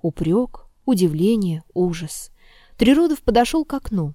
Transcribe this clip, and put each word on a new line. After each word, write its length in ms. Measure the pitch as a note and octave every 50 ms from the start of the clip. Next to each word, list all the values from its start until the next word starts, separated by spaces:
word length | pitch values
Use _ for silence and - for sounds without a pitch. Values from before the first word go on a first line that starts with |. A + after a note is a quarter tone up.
упрек, 640 | - E3 - - E3 D#3+ F3 A3+ B3+ B3 - - - - _ _ _
удивление, 760 | - B3+ F3+ F#3 E3 D3+ D#3 F3 G#3 A#3 A3 G3 F3 D#3+ D#3+ _ _
ужас. 580 | _ F3 F3+ F3+ E3+ E3 E3+ D3+ - - - - - _ _ - _ - - _ -
Триродов 460 | - A3+ A3+ C4+ D4+ E4+ D#4+ D#4 -
подошел 420 | - - G#3+ A#3 A#3+ - - D#4+ D4+
к 80 | -
окну. 400 | - C4+ - - A3 F#3 D#3 D3